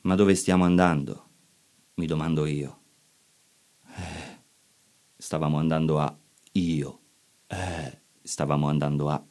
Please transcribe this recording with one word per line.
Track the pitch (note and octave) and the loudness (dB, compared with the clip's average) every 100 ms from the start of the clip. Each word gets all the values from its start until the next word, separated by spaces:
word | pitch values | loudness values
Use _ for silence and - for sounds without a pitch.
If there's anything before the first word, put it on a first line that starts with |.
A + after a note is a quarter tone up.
Ma | F#2 F#2+ | 0 4
dove | G2+ F#2+ | 4 4
stiamo | - F#2 | 4 4
andando? | F2 F2 F2+ D#2 C#2+ - _ _ _ _ _ _ _ - | 4 6 4 2 -4 -10 _ _ _ _ _ _ _ -8
Mi | E2 | -4
domando | D#2 D#2 D#2 D2+ | -2 -2 -2 -2
io. | D2 C#2 - _ _ _ _ _ _ _ _ _ _ _ - | -4 -8 -14 _ _ _ _ _ _ _ _ _ _ _ -14
Eh, | F2 E2 - - _ _ _ _ _ _ _ _ | -12 -12 -16 -20 _ _ _ _ _ _ _ _
stavamo | - D#2+ D2+ D2+ | -6 -2 0 0
andando | D#2+ D#2+ D#2+ D2+ | 2 2 2 0
a, | D2 - _ _ _ | -2 -6 _ _ _
io, | G2 E2+ D#2 C#2 - _ _ _ _ _ | -4 -2 -2 -6 -12 _ _ _ _ _
eh, | F2+ F#2 E2 D2 - _ _ | -8 -8 -8 -10 -16 _ _
stavamo | - - D2 D2 D2 | -14 -6 -2 0 2
andando | D2+ D2 D2 D2 | 0 0 0 -2
a. | D2+ - | -4 -6